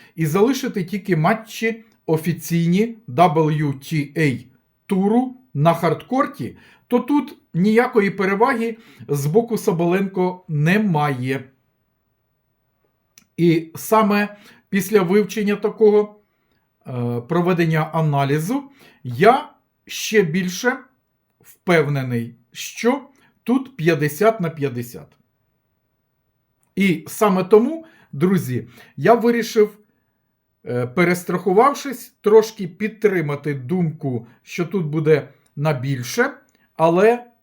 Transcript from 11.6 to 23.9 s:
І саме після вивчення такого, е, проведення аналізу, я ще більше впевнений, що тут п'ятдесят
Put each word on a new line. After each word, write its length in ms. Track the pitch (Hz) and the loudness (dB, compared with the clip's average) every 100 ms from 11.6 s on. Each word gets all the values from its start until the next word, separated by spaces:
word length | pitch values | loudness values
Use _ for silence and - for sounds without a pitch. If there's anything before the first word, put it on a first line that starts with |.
| _ _ _ _ _ _ _ _ _ _ _ _ _ _ _ _ _ - | _ _ _ _ _ _ _ _ _ _ _ _ _ _ _ _ _ 0
І 340 | 170 160 160 - | 2 2 -2 -12
саме 640 | - 220 202 208 208 - - - _ | 0 2 2 0 -2 -8 -20 -20 _
після 320 | 196 185 214 | -4 0 0
вивчення 540 | 170 202 202 220 208 202 | 2 2 0 -2 -4 -2
такого, 640 | 208 - 214 208 208 - _ _ _ _ _ _ - | -4 2 4 4 2 -6 _ _ _ _ _ _ -12
е, 340 | 123 120 120 | -6 -4 -6
проведення 680 | 120 165 175 175 160 160 156 | -2 0 0 0 0 0 -2
аналізу, 760 | 170 156 143 135 151 165 269 277 _ - _ | -2 0 0 0 0 -2 -4 -6 _ -20 _
я 500 | 127 120 202 262 - _ _ _ - | -10 2 4 4 0 _ _ _ -16
ще 360 | - - 214 | -10 -2 0
більше 560 | 170 180 180 - 247 277 - _ _ _ _ _ | 2 0 -4 -4 -4 -4 -8 _ _ _ _ _
впевнений, 920 | - _ - 165 143 143 127 120 117 - _ | -20 _ 0 2 2 -2 -4 -6 -6 -12 _
що 580 | - - - 233 277 - _ _ _ | -14 -14 -4 -2 -2 -4 _ _ _
тут 340 | - 269 269 - | -2 -2 -2 -4
п'ятдесят 640 | 160 | 0